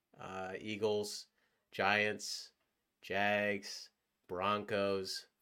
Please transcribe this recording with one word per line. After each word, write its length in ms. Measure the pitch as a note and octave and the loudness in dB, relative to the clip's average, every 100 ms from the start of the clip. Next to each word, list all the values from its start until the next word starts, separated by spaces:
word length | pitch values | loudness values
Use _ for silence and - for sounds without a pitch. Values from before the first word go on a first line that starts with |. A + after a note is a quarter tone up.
| _ - | _ -16
Uh, 340 | - F#2+ F#2 F#2+ | -10 -8 -8 -6
Eagles, 680 | G#2+ G#2 G#2+ G#2 G#2 - - _ _ _ _ | -6 0 2 2 -2 -6 -14 _ _ _ _
Giants, 800 | - G2 G#2 G#2+ G2+ - - - _ _ _ _ _ | 0 4 4 4 0 -6 -8 -10 _ _ _ _ _
Jags, 880 | - F#2+ G#2 G#2 G#2 G2+ - - - _ _ _ - | -2 2 4 4 2 0 -4 -12 -14 _ _ _ -8
Broncos, 1000 | F2+ G2 G#2 G#2 G2+ G2 G2 F#2+ - - _ | 0 2 2 2 2 2 0 -2 -6 -10 _